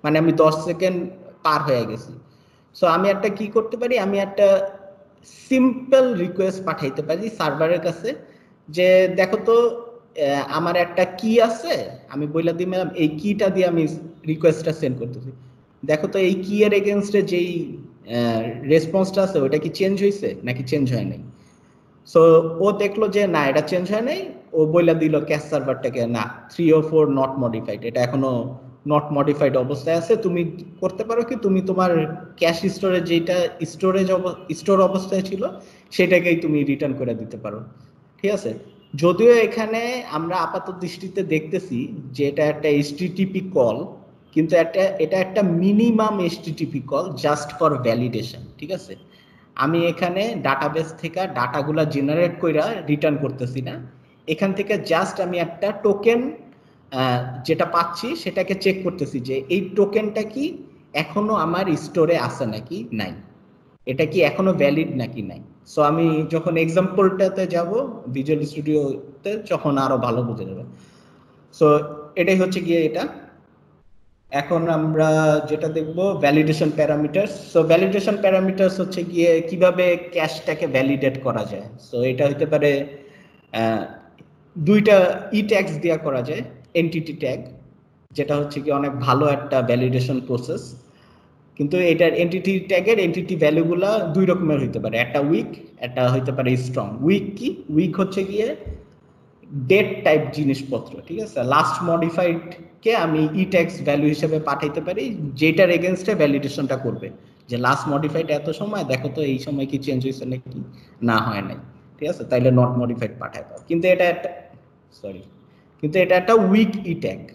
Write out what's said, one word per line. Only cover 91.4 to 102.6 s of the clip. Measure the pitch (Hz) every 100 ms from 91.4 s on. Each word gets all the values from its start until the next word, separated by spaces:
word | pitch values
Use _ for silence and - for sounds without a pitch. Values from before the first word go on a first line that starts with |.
| _ -
কিন্তু | 143 180
এটার | 175 160 165
এনটিটি | - 175 185 185 190
ট্যাগের | - 185 185 220
এনটিটি | 175 170 175 175
ভ্যালুগুলা | 151 156 165 175 196 220
দুই | 170 160 185
রকমের | 175 165 143
হইতে | 123 113
পারে, | 110 117
একটা | 120 147
উইক, | 143 196 - - - -
একটা | 123 127 123
হইতে | 131 127
পারে | 131 127 127
স্ট্রং। | 123 127 101 107
উইক | 151 202 - -
কি? | 247 - -
উইক | 151 180 -
হচ্ছে | 185 202
গিয়ে | 190 208 233 311 - - - _ _ _ _ _ -
ডেট | 143 127 196 196 190
টাইপ | 175 156 131
জিনিসপত্র, | 147 139 131 - 120 - - -
ঠিক | 170
আছে? | 214 139
লাস্ট | 123 143 - -
মডিফাইড | 175 165 165 170 180 170 - -